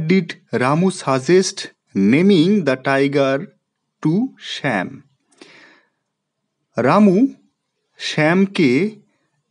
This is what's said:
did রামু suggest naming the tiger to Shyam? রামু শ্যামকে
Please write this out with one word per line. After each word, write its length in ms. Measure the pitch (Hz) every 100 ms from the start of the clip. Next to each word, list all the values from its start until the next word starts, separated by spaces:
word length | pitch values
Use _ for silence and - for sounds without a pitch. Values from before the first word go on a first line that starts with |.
| 156
did 240 | 190 165 - -
রামু 360 | 117 123 156 185
suggest 680 | - - 131 127 180 190 - - _ _ -
naming 680 | 98 135 190 190 170 214
the 120 | 143 127
tiger 720 | 139 135 143 143 135 139 190 _ _ _ _ -
to 220 | 156 185 262
Shyam? 720 | - - - 147 104 87 - - _ _ _ - - - _ _ _ _ _ _ _ _ _ _ -
রামু 500 | 123 185 208 185 269 - _ _ _ _ _ -
শ্যামকে 920 | - - 151 180 196 196 143 127 208 - _ _ _ _ _